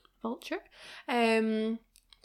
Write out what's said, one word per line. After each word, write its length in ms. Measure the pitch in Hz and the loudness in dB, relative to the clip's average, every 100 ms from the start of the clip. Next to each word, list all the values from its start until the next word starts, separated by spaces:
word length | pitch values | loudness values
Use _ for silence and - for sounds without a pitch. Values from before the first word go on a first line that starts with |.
| - _ | -20 _
vulture. 400 | 226 240 - 339 - - - - - | -8 -8 -8 -10 -10 -20 -18 -12 -2
Um, 720 | 240 226 226 220 220 220 226 - _ _ - | 2 4 4 2 0 0 -4 -8 _ _ -20